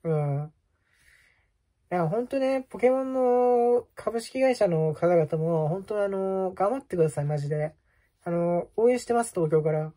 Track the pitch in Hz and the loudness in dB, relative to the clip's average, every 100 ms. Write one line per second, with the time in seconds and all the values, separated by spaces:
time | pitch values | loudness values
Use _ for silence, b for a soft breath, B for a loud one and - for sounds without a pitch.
0 | 170 156 147 143 151 _ _ b b b | -2 -2 0 -2 -6 _ _ b b b
1 | b b b b b _ _ _ _ 180 | b b b b b _ _ _ _ -2
2 | 160 208 247 269 262 269 262 190 247 262 | 0 -2 -2 -2 0 -2 -6 0 2 2
3 | 262 262 254 247 247 247 240 240 - - | 0 0 2 4 4 4 4 2 -2 -8
4 | - 226 226 262 262 247 202 160 156 147 | -6 -6 -6 0 0 2 2 2 0 0
5 | 170 175 156 160 160 165 151 185 190 208 | 2 2 2 -2 0 0 0 -4 -4 -2
6 | 202 196 190 190 185 185 196 269 - 180 | -2 -2 -2 -2 -4 -2 -2 -2 -6 0
7 | 160 151 143 151 143 151 151 - _ _ | 0 0 -4 -4 -4 -4 -6 -8 _ _
8 | _ _ - 170 170 175 - - 226 247 | _ _ -4 -2 0 -2 -4 2 2 2
9 | - 233 233 - 160 160 156 156 156 | 0 -2 -2 -2 0 2 2 -2 -4